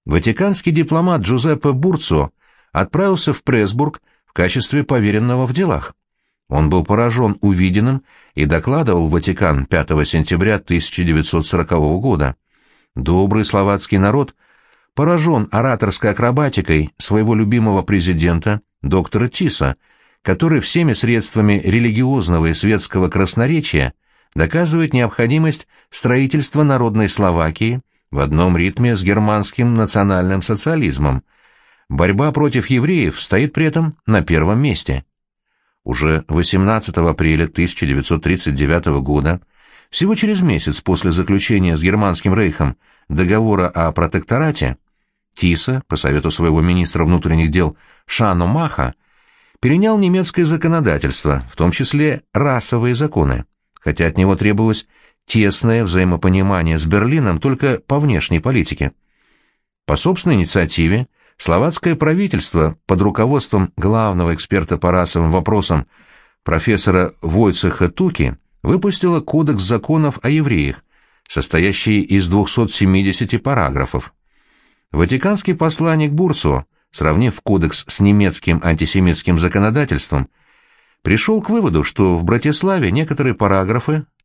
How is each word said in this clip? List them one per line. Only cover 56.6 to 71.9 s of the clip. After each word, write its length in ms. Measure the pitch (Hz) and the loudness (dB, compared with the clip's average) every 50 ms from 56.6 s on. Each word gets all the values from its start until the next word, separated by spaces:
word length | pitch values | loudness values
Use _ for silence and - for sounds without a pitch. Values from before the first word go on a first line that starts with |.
| 82 80 80 78 | 0 0 0 0
с 60 | 78 | 0
Берлином 520 | 78 98 104 110 123 151 160 127 98 85 78 | 0 2 2 2 2 0 0 0 0 -2 0
только 420 | - 139 131 131 143 135 120 - _ | 0 -2 -2 0 0 -2 -2 -2 _
по 140 | - 135 143 | -4 -2 0
внешней 400 | 151 139 101 76 - - 90 78 | 0 0 0 0 0 0 -2 -2
политике. 500 | - 123 131 107 76 - 71 - 69 65 - _ _ _ _ _ _ _ _ _ _ _ _ _ _ _ _ _ - | 0 0 0 0 0 -2 -4 -4 -4 -6 -6 _ _ _ _ _ _ _ _ _ _ _ _ _ _ _ _ _ -4
По 80 | - 147 | -4 -4
собственной 400 | - - 175 185 180 - 180 139 | 0 0 -2 -2 0 0 0 2
инициативе 720 | 98 85 - - 98 82 78 - 87 80 82 98 120 127 _ _ _ _ _ _ | 2 0 0 0 0 0 0 0 0 0 2 2 0 -2 _ _ _ _ _ _
словацкое 580 | - - 85 82 95 131 170 160 - - 175 160 | -8 -2 0 0 2 2 0 -2 -2 -2 -2 0
правительство 800 | - 147 156 160 190 208 - - - - - - 82 78 78 - _ _ | 0 0 0 0 0 0 -2 -2 -4 -4 -2 0 0 0 0 -2 _ _
под 160 | - 95 87 | -2 0 2
руководством 720 | 98 104 - - 110 127 143 131 - - 110 98 92 - - | 2 0 2 0 0 2 2 0 -2 -2 -2 -2 -2 -2 -4
главного 580 | - 98 101 110 113 110 104 92 87 85 85 82 | -2 0 0 0 2 0 0 0 0 0 0 -2
эксперта 440 | 82 - - 98 95 80 - - - | -4 -4 -2 -2 -2 0 -2 -4 -2
по 120 | - 87 | 0 0
расовым 400 | 90 90 87 - - 85 82 80 | 2 2 0 0 0 0 2 2
вопросам 560 | 85 92 80 98 107 101 - - 85 71 - _ _ _ _ _ - _ _ _ _ _ | 2 0 0 0 0 0 0 0 -2 -2 -2 _ _ _ _ _ -20 _ _ _ _ _
профессора 720 | - - 82 80 - 117 107 92 - 104 92 90 87 - - _ | -4 -2 -2 0 0 0 -2 0 0 2 2 2 2 0 -4 _
Войцеха 640 | - 82 82 107 113 98 - - - 87 - - 92 82 | -6 -2 2 2 2 2 2 0 -2 -2 0 0 -2 -2
Туки 480 | - - 190 175 - - 73 62 - - _ _ _ _ - | 0 -2 -2 -2 0 0 -2 -2 -2 -8 _ _ _ _ -2
выпустило 560 | 80 170 185 196 202 185 - 185 175 170 156 | 0 0 0 0 -2 -2 0 0 0 0 0
кодекс 420 | 160 - - 160 156 147 127 98 | -2 -2 -2 0 0 0 0 -2
законов 560 | 92 98 120 104 - - 160 160 151 143 - - | -2 -2 -2 -2 0 0 0 0 0 0 -2 -2
о 60 | - 127 | -2 0
евреях, 560 | 151 156 147 131 107 80 71 67 64 - _ _ _ _ _ _ _ _ _ - | 0 0 2 2 0 0 0 -2 -4 -8 _ _ _ _ _ _ _ _ _ -8
состоящий 720 | - 69 - - 82 80 90 101 196 - - 110 | -6 -6 -6 -2 0 2 2 2 0 -2 0 0